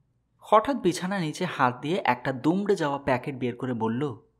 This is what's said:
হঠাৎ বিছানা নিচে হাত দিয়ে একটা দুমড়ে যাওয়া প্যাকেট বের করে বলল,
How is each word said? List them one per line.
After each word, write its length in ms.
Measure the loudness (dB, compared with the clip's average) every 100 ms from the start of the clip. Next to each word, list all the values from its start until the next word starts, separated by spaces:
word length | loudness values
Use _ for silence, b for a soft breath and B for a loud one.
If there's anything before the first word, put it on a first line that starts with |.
| _ _ _ _
হঠাৎ 380 | 4 4 4 0
বিছানা 440 | 0 -2 -4 -2
নিচে 260 | -4 -2 -4
হাত 340 | 2 0 0
দিয়ে 200 | -2 0 2
একটা 260 | 0 0
দুমড়ে 440 | 0 2 2 2 2
যাওয়া 240 | 0 -2
প্যাকেট 360 | 0 0 -2 -4
বের 200 | -4 -4
করে 180 | -4
বলল, 440 | -2 -2 0 -4 -6 _